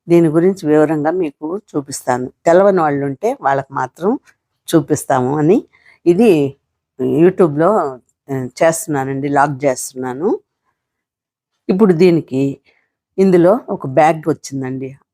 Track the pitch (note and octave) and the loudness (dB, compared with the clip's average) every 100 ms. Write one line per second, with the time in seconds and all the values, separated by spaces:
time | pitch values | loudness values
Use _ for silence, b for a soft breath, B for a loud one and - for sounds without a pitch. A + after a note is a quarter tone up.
0 | - E3+ E3 D#3 F3+ G3 D3 D3+ D3+ D#3 | 0 2 4 2 0 0 0 2 2 0
1 | D3+ F3+ D#3+ - D#3 G3 - D#3 C#3 - | -2 -4 -6 -8 -10 -10 -8 -10 -8 -8
2 | - B2 B2+ - - E3+ G3 F#3+ D#3 C#3+ | -4 -4 -6 -6 2 4 4 2 0 -2
3 | C#3 C#3 A3 C4+ D3 C#3 C3+ C3+ C3 - | -4 -4 -6 -4 -2 -2 -4 -8 -8 -4
4 | F3+ C4+ b _ _ _ - E3 D3 D3+ | -4 -4 b _ _ _ -2 -2 0 -4
5 | - C3+ B2+ D3 D3+ A3+ - b b b | -2 -2 0 0 2 2 -2 b b b
6 | E3+ F3 A#3 D#3+ C#3 - _ _ _ - | -2 2 4 2 0 -6 _ _ _ -8
7 | C3 C3 F3 F3 F3 D3 E3+ G#3+ D3 B2+ | -2 2 2 4 0 2 0 0 -2 -8
8 | _ _ - C3+ B2+ - E3 D#3+ - D3 | _ _ -10 -8 -8 0 0 0 -4 -4
9 | C3+ C3+ C#3+ C#3+ D3 C3+ C#3 B2+ - C3 | -4 -6 -2 0 0 0 -2 -2 -8 -10
10 | C3 B2+ F#3 G4+ - _ _ _ _ _ | -10 -4 -4 -4 -6 _ _ _ _ _
11 | _ _ _ _ _ _ - F#3+ G#3+ D#3+ | _ _ _ _ _ _ -6 2 2 4
12 | F#3 E3+ - C3 C#3 C3+ _ _ _ _ | 4 4 0 -4 -4 -6 _ _ _ _
13 | _ - G3 F3+ E3+ A#3 - F#3+ C#3+ C3 | _ 0 2 4 4 2 -2 -10 -4 2
14 | D#3 D#3+ D#3 D3 - C3+ C3 C3 C3 C#3 | 2 0 -4 -6 -8 -10 -8 -8 -12 -16
15 | _ | _